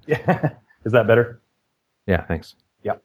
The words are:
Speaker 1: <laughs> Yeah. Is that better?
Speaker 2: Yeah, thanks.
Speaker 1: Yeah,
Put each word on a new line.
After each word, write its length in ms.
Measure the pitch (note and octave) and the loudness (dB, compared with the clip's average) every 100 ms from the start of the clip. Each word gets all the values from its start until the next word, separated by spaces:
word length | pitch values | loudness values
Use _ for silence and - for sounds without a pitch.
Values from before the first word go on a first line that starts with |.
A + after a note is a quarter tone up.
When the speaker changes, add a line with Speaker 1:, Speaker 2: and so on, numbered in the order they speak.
Speaker 1:
<laughs> 60 | - | -6
Yeah. 420 | D3+ - - D3+ - _ _ | -4 -2 -2 -2 -8 _ _
Is 80 | A2+ | 0
that 160 | A2+ G#2 | 2 4
better? 320 | A#2 A#2+ - _ _ _ _ _ _ - | 4 2 -6 _ _ _ _ _ _ -2
Speaker 2:
Yeah, 180 | F2 - | -2 -2
thanks. 300 | E2 - _ _ _ | -8 -8 _ _ _
Speaker 1:
Yeah, 100 | G#2 G2+ | -10 -10